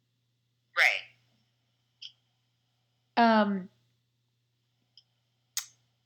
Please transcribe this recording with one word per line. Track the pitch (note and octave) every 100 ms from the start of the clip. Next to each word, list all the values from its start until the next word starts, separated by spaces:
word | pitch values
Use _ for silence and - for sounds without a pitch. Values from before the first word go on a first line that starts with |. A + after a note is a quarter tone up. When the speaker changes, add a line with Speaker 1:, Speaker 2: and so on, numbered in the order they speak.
| _ _ _ _ _ _ _ -
Speaker 1:
Right. | D3+ G2 - _ _ _ _ _ _ _ _ _ - - _ _ _ _ _ _ _ _ _ -
Speaker 2:
Um, | A#3 A3 G#3 G3 F#3 _ _ _ _ _ _ _ _ _ _ _ _ - _ _ _ _ _ - - _ _ _